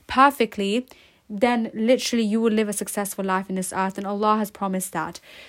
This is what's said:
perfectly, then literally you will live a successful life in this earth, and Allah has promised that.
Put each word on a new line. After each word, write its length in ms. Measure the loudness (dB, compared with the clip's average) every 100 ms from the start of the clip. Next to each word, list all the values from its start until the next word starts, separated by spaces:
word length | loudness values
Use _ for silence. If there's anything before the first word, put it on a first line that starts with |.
| -4
perfectly, 800 | 6 6 6 -2 0 -2 -2 -4 -16 -20 _ -12
then 400 | 0 2 2 -2 -2
literally 480 | 2 2 2 0
you 180 | 0 2
will 100 | 2
live 160 | 2 0
a 60 |
successful 500 | -2 -6 -4 -6 -4
life 260 | -2 -2 -2
in 60 | -4
this 160 | -4
earth, 260 | -2 -4 -4
and 100 | -6
Allah 300 | -2 2 2
has 120 | 0
promised 440 | -4 -4 -2 -4
that. 260 | -6 -6 -8 -18 -20